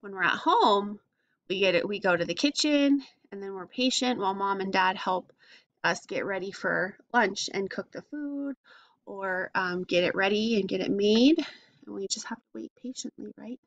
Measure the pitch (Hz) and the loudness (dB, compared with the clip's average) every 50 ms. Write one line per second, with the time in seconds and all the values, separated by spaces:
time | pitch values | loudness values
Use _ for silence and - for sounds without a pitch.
0 | - 202 196 190 180 165 - 220 - 311 359 480 440 247 202 202 202 208 208 202 | -12 -12 -6 0 0 0 0 0 2 2 4 6 6 6 6 4 2 -2 -8 -12
1 | _ _ _ _ _ _ _ _ _ _ 180 190 196 190 175 175 - 196 208 202 | _ _ _ _ _ _ _ _ _ _ -2 0 2 2 2 2 0 0 -6 -2
2 | - 190 175 170 170 - 175 - - 294 294 - - 302 294 285 285 285 277 277 | 2 2 2 2 2 -2 -2 0 0 -2 0 0 0 2 4 4 6 4 4 2
3 | 269 - _ _ _ _ - 392 - 196 - 190 175 175 - - 254 262 247 - | 0 -4 _ _ _ _ -14 -12 -10 -10 -10 -10 -12 -12 -4 0 0 0 2 0
4 | 254 247 247 190 202 190 190 196 196 196 196 190 190 196 185 190 185 185 185 190 | 0 0 0 0 0 -2 0 0 0 -2 -2 -2 -2 -2 2 2 2 2 0 -2
5 | - - 185 185 - _ _ _ _ _ - - _ _ _ _ - - 170 - | -2 -2 -2 -2 -4 _ _ _ _ _ -20 -20 _ _ _ _ 0 0 0 0
6 | - - 202 151 - - 196 190 180 196 - - - 190 170 170 175 190 208 _ | -4 -8 -6 -4 -4 -4 -4 -6 -6 -8 -10 -6 -4 -2 -2 0 -2 -4 -6 _
7 | _ _ - 240 294 349 196 - - - - 202 196 190 - - 190 _ _ - | _ _ 2 2 2 2 0 -4 -8 -6 -4 -6 -6 -4 -6 -8 -10 _ _ -16
8 | - _ - 294 294 285 285 285 277 277 269 _ _ _ - - _ _ _ _ | -16 _ -12 -10 -8 -8 -8 -6 -8 -8 -10 _ _ _ -20 -20 _ _ _ _
9 | _ - 202 196 196 190 185 180 185 - _ 190 190 180 180 180 185 - 185 175 | _ -16 -12 -8 -6 -4 -4 -4 -4 -4 _ -2 -2 -2 -2 -4 -4 0 2 2
10 | 180 175 - - 190 196 208 208 214 226 233 208 190 185 185 185 185 - 196 202 | 2 2 0 0 0 2 2 0 0 2 0 0 0 0 -2 -2 -2 -2 0 2
11 | 202 208 214 220 240 277 320 339 294 - - - _ _ _ _ - - 208 202 | 4 4 6 8 8 6 6 4 0 -6 -10 -18 _ _ _ _ -18 -14 -12 -10
12 | 196 190 - 226 - - 233 233 _ _ _ 226 226 233 _ _ _ 240 254 - | -6 -6 -6 -8 -8 -12 -12 -12 _ _ _ -14 -14 -14 _ _ _ -14 -12 -10
13 | - 226 _ - 214 208 - - 208 214 247 - _ | -12 -14 _ -12 -14 -14 -14 -16 -14 -14 -14 -14 _